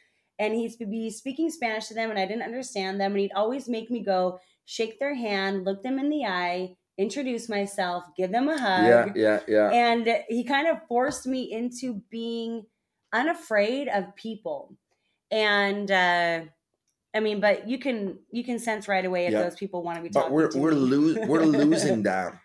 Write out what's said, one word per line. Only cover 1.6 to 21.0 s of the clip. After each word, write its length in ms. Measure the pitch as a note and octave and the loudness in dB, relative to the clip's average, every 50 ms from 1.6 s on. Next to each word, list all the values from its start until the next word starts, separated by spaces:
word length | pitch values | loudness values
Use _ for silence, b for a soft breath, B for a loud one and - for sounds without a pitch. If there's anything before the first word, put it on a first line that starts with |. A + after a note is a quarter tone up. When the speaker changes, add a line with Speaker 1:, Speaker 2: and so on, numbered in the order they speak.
| A#3+ A3+ - - G#3+ - | -4 -4 -4 -4 -6 -8
Speaker 1:
to 60 | G#3+ | -6
them, 160 | A3+ A3+ A3 | -6 -4 -2
and 80 | G#3+ G3 | -2 -2
I 40 | F#3+ | -2
didn't 160 | F#3 G#3+ A#3+ - | -2 -4 -6 -6
understand 560 | - A#3 C4 B3 - - G3 F#3+ F#3+ F#3+ G3 | -8 -8 -8 -8 -8 -6 -6 -4 -4 -2 -2
them. 100 | G3 G3 | -2 0
And 80 | G3+ G3 | 0 0
he'd 120 | G3+ G3 | -2 0
always 360 | G3+ G3 G#3+ A3+ C4 C#4 B3 A#3 | 0 0 0 0 -2 -4 -4 -6
make 220 | A#3+ A3 G#3+ A3+ | -6 -6 -4 -6
me 80 | B3 A3+ G3 | -6 -4 -2
go 340 | G3 F#3 F#3 F3+ F#3 F3+ B B B B B _ | 0 0 2 2 0 -2 B B B B B _
shake 360 | - - - A3+ A3 A3 - | -8 -6 -4 -4 -4 -4 -4
their 140 | C4+ C#4+ D4 | -4 -4 -4
hand, 480 | B3 A#3+ G#3+ G3+ F#3+ F#3+ F#3+ G3+ F#3+ F#3 | -4 -4 -2 -2 -2 -2 -2 -2 -2 -2
look 180 | G3 G3 G3 | -4 -4 -4
them 160 | B3+ B3+ C4+ C4+ | -4 -4 -4 -2
in 100 | C#4 D4 | -2 -2
the 140 | D4+ D4 B3 | -2 -2 -2
eye, 500 | G3+ F#3 F3+ F3 F3 F3 F3+ F#3 F#3 F#3 _ _ _ _ | -2 -2 -2 -2 -2 -2 -4 -6 -8 -10 _ _ _ _
introduce 520 | - G3 A3+ - C#4+ C4+ B3+ A#3+ A3+ A3+ A#3 | -4 -4 -2 -2 -4 -4 -4 -4 -6 -6 -4
myself, 560 | G#3 G3+ G3 G3 - - F3+ F3 F3 F3 - - _ | -4 -2 -2 -2 -2 -2 -2 -2 -4 -6 -8 -8 _
give 140 | - F#3 F#3 | -4 -2 0
them 180 | G#3 A#3+ C4+ D4 | 0 0 0 0
a 60 | D#4+ | 0
Speaker 2:
Yeah, 460 | C#4+ B3 G3+ F#3 F#3 - - - A#2+ A#2 | 0 0 2 4 6 6 8 8 6 6
Speaker 1:
hug. 120 | G3+ G3 | 4 2
Speaker 2:
yeah, 240 | - A2 G#2+ G#2+ - - - | 2 4 4 4 2 2 4
yeah. 220 | G#2+ G#2+ G#2 G#2 | 4 6 6 6
Speaker 1:
And 340 | - A#3+ A#3+ - A#3 A#3 A3 A#3 A3+ - - - | 4 4 4 4 2 2 2 0 0 0 -2 -4
he 160 | A#3 B3 A#3 | -4 -4 -2
kind 240 | A#3+ C#4+ C#4 D4+ E4 | 0 0 0 2 0
of 80 | D4+ - - - | 0 -2 -2 -2
forced 380 | A#3+ A#3+ B3+ D4 C#4 - - | 0 0 0 0 -2 -4 -6
me 240 | B3+ C4 B3+ A#3+ - | -4 -4 -4 -4 -6
into 520 | G#3+ A3+ A#3+ B3 B3 A#3+ C4 B3+ A3+ G3 - _ | -6 -6 -6 -6 -6 -6 -8 -8 -8 -8 -10 _
being 560 | A3+ A3+ A3+ A#3 A#3 A#3 A3+ A3+ A#3 A3+ G#3 - _ _ _ _ _ _ _ _ | -10 -8 -6 -6 -6 -6 -6 -6 -8 -8 -10 -14 _ _ _ _ _ _ _ _
unafraid 760 | - A#3 C4+ D#4+ E4+ E4+ - - A3 G#3 G3+ A3 B3+ C#4 C#4+ - | -2 -2 0 0 -2 -4 -4 -2 0 2 2 2 0 -2 -2 -2
of 260 | - G3+ F3+ - - | -2 -2 -4 -6 -10
people. 600 | - - A3+ A3 G3+ - E3 D3 C#3 - - D#3+ _ _ _ _ _ _ _ _ _ _ - | -12 -12 -12 -12 -10 -10 -10 -10 -10 -12 -16 -20 _ _ _ _ _ _ _ _ _ _ -2
And, 600 | - A3 - G#3+ G#3 G3+ G3+ G3 G3 G#3 G3+ G3 | 0 2 2 4 4 4 2 2 0 -2 0 2
uh, 520 | G3 F#3 F3+ F3+ F3+ F3 E3+ E3+ E3+ E3 D#3+ D3+ _ _ _ _ _ _ _ _ _ _ _ _ - | 4 4 4 4 4 4 2 2 0 -2 -6 -10 _ _ _ _ _ _ _ _ _ _ _ _ -2
I 60 | G#3+ | -2
mean, 200 | A3 G#3+ G#3 G3+ | 0 0 0 2
but 280 | G#3 G#3 G3 - F#3+ A3 | 2 2 2 2 0 -4
you 100 | C4 B3+ | -6 -4
can, 400 | B3+ C#4 A#3+ G#3+ G3+ F#3+ - - _ _ | -2 -2 -2 -2 -4 -6 -8 -10 _ _
you 140 | A3 A#3 A#3+ | -8 -6 -4
can 140 | B3+ A#3+ A3 | -4 -4 -4
sense 280 | - A#3 A3 - G3+ | -2 -4 -4 -2 -2
right 180 | G3+ G3+ F#3 F#3 | 0 0 0 2
away 220 | F#3 F#3 F3 F3 | 0 0 0 0
if 60 | F3 | 2
Speaker 2:
Yeah. 100 | - - | 2 2
Speaker 1:
those 140 | F3 F3 F3 | 0 0 -4
people 260 | - G3 F#3+ F#3 F3 | -6 -8 -6 -6 -6
wanna 200 | E3+ E3+ E3+ E3 | -6 -6 -6 -8
be 60 | E3+ E3+ | -4 -2
Speaker 2:
But 100 | G3+ C#3+ | 0 0
Speaker 1:
talking 120 | C3+ B2+ C3+ | 2 2 4
Speaker 2:
we're, 140 | D#3 D#3 - | 4 4 4
Speaker 1:
to 80 | - C3+ | 2 2
Speaker 2:
we're 140 | D3 D#3+ | 2 4
Speaker 1:
me. 60 | D#3 C#3 C3+ B2 C3+ C#3+ | 4 4 4 4 4 4